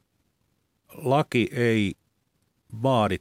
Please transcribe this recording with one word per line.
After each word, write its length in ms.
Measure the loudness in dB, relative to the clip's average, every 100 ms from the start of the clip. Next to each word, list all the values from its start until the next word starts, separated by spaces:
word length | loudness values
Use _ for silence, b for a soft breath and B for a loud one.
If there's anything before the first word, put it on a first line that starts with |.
| _ _ _ _ _ _ _ _ _
laki 560 | -10 -2 0 2 0 0
ei 420 | 0 0 2 0 -4 _ _ _ _ _ _ _ -4
vaadi 340 | 0 2 2 -2